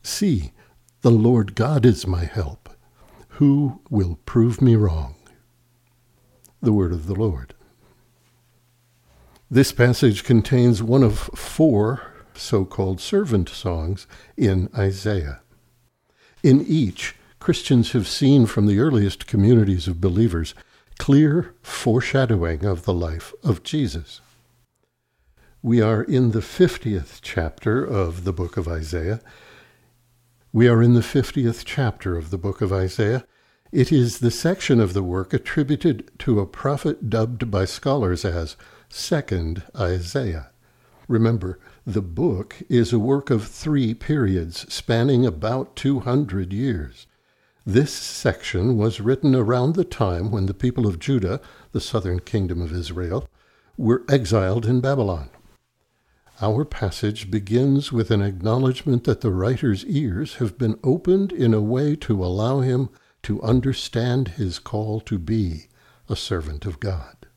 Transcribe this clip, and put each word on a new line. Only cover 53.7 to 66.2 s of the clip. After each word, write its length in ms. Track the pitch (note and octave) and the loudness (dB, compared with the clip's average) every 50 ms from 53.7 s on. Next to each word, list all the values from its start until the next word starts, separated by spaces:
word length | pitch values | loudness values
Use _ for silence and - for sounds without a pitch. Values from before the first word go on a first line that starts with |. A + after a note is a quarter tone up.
| _ | _
were 280 | - C3+ A2 A#2+ - - - | -2 2 2 2 2 2 0
exiled 560 | C#3 C#3 A#2 F2+ G#2+ G#2+ F#2+ F#2 G2 A#2 A2 | 0 0 2 2 0 2 2 2 0 0 0
in 160 | A2 B2+ B2+ | 0 0 2
Babylon. 480 | B2 C3+ C#3 C3+ A2 G2 F2+ D#2+ C#2 - _ _ _ - _ _ _ _ _ _ _ _ _ _ _ _ _ _ _ _ _ - | 2 0 0 0 0 -2 -2 -4 -8 -12 _ _ _ -20 _ _ _ _ _ _ _ _ _ _ _ _ _ _ _ _ _ -4
Our 240 | G2 G#2+ G#2+ B2+ D3+ | -2 -2 0 0 -2
passage 640 | - - - G#2+ F#2+ - - - G#2 G#2+ - - F#2+ | -4 -4 -4 -4 -4 -4 -2 -4 -4 -4 -4 -8 -4
begins 600 | G#2+ A2 G2 G2 A2 A#2+ C3+ C#3+ C3+ C#3 C#3 - | -4 -4 -2 0 0 2 4 4 2 2 0 0
with 180 | C3+ A#2 A2 - | -2 -2 0 2
an 120 | A2+ G2+ | 2 2
acknowledgement 800 | G2+ G2+ F#2+ F2+ F#2 A2 A2+ B2+ C3 C3 B2+ - - D3 B2+ A2+ - | 2 0 -4 -2 -2 0 0 2 2 0 0 0 -2 0 0 0 2
that 180 | - A2 - | 0 -2 0
the 100 | - A2 | 0 -2
writer's 540 | F#2 F2+ F#2 A2+ C3 - - B2 G2+ F#2+ - | 0 0 0 0 0 0 0 0 0 0 -2
ears 500 | - F#3 C#3+ D#3 A2+ F2 G2 G#2+ - - | -4 -2 -2 -2 -2 -4 -4 -6 -8 -6
have 220 | - B2+ G#2+ - | -4 -6 -6 -2
been 220 | - B2 A2 A2 - - | -2 -2 -2 -2 -2 0
opened 480 | B2+ C#3+ F3 - F3 F#3 G3 G3 G3 | 0 0 0 2 2 2 2 2 -2
in 220 | - - C3 A#2 A2 | -2 0 2 2 4
a 80 | G#2+ | 2
way 340 | G#2 G#2+ B2 B2+ D3 D3 D3 | 2 0 0 0 0 0 -2
to 260 | D3+ - - A2 G2 F#2 | -4 -2 -2 -2 0 0
allow 380 | F2+ F2+ G2 A2 A#2+ C3+ C#3 | -2 -2 -2 -2 0 0 0
him 280 | B2+ C3 B2 B2+ C3+ - _ _ _ _ _ _ - | 0 0 0 0 -2 -4 _ _ _ _ _ _ -6
to 180 | - G#2 G2+ - | -6 -6 -4 0
understand 840 | A2 B2 B2+ A#2 C3+ B2+ - - - - A#2 A#2 B2 B2 C3 C3 F#2 | 0 0 2 2 -2 -4 -4 -8 -4 -4 -2 -2 0 0 -2 -2 -4
his 280 | E2+ - G#2+ F2+ F2 | -4 -6 -6 -6 -6
call 420 | - _ - - G#2+ G#2+ A2 G#2+ A2 | -8 _ -8 -6 -6 -4 -4 -6 -8
to 180 | - - A2 F#2+ | -6 -6 -6 -6
be 480 | E2 - A2+ A2+ G2+ F2 D#2+ D2+ - _ _ _ _ _ _ _ _ | -4 -4 -2 -2 -2 -2 -4 -8 -14 _ _ _ _ _ _ _ _
a 80 | - G#2 | -10 -8
servant 500 | - | -8